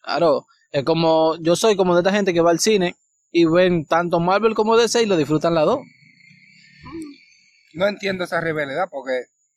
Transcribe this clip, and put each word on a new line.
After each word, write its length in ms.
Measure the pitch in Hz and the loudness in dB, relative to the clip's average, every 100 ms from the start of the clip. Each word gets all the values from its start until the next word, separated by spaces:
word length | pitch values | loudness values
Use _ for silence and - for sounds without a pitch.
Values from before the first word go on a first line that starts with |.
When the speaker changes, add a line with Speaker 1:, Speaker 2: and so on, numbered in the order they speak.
Speaker 1:
Claro, 440 | - 147 165 135 - _ _ | -6 0 2 0 -4 _ _
es 100 | 147 | -4
como, 540 | 131 165 165 160 160 165 | -2 0 2 2 2 0
yo 120 | 165 | 0
soy 220 | 170 226 196 | 0 2 2
como 180 | 180 | 2
de 60 | 175 | 2
esta 100 | 185 | 2
gente 220 | 208 196 | 0 0
que 60 | 170 | 2
va 100 | 170 | 2
al 80 | 170 | 2
cine 380 | 220 208 175 - _ _ _ | 2 0 0 -6 _ _ _
y 140 | 170 | 0
ven 420 | 165 175 185 175 139 | 2 4 2 0 0
tanto 320 | 165 175 170 | -2 0 -2
Marvel 360 | 175 202 226 214 | 0 0 0 0
como 200 | 214 226 | 0 2
D 120 | 226 | 2
C 160 | 240 | 0
y 20 | 220 | 0
lo 100 | 175 | 0
disfrutan 380 | 139 156 170 | 0 0 0
las 120 | 165 160 | 0 0
dos. 120 | 269 - _ _ _ _ _ _ _ _ _ - 320 294 277 _ _ _ _ _ | 0 -6 _ _ _ _ _ _ _ _ _ -18 -16 -16 -20 _ _ _ _ _
Speaker 2:
No 120 | 156 202 | -4 -4
entiendo 380 | 196 196 185 | -4 -6 -6
esa 160 | 175 170 | -6 -4
rivalidad 480 | 160 151 139 143 185 | -4 -4 -4 -4 -6
porque 220 | 139 131 127 120 _ _ | -8 -6 -6 -8 _ _